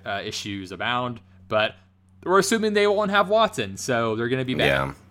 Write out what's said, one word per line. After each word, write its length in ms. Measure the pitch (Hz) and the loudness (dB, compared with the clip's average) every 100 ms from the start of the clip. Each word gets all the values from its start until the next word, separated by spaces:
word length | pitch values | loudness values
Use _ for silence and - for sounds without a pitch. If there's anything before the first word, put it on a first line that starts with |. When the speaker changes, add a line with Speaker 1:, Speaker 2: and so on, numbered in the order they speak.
| 113 | -8
Speaker 1:
uh, 160 | 101 | -6
issues 480 | 101 - 107 98 92 | -6 -8 -8 -8 -8
abound, 480 | 90 107 123 123 117 - - - | -6 -4 -2 -4 -8 -16 -20 -2
but 260 | 107 110 - _ _ _ _ | 0 0 -2 _ _ _ _
we're 140 | 165 190 | 2 2
assuming 340 | 190 226 214 | 4 2 2
they 140 | 208 208 | 2 4
won't 240 | 202 202 | 2 2
have 180 | 202 180 | 2 2
Watson, 480 | 214 220 - 101 98 | 2 2 0 -6 -6
so 400 | - 120 117 110 | -2 0 0 0
they're 140 | 117 | 0
gonna 160 | 131 127 | -2 -2
be 80 | |
bad. 120 | 127 71 | 0 2
Speaker 2:
Yeah. 240 | 67 69 - - | 2 -2 -6 -16